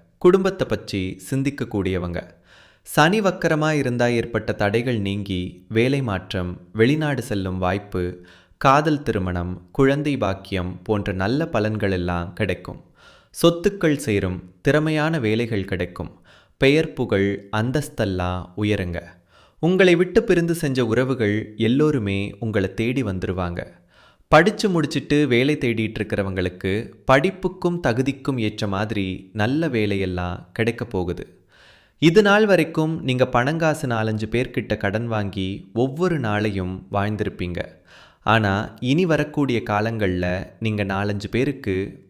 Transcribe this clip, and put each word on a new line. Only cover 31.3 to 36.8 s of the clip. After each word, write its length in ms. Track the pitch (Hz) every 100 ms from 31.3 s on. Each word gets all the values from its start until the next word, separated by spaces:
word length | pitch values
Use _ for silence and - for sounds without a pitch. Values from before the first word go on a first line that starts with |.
| _ _ _ - - _ _
இது 220 | 160 180
நாள் 240 | 202 202 214
வரைக்கும் 580 | 180 160 - 156 160
நீங்க 240 | 131 127 127
பணங்காசு 560 | 120 127 160 160 151 127
நாலஞ்சு 360 | 113 110 107 107
பேர்கிட்ட 480 | 117 127 - 107 107
கடன் 300 | 101 107 117
வாங்கி 640 | 110 101 98 95 98 -
ஒவ்வொரு 460 | 113 131 143 180 160
நாளையும் 640 | 113 104 107 98 92 92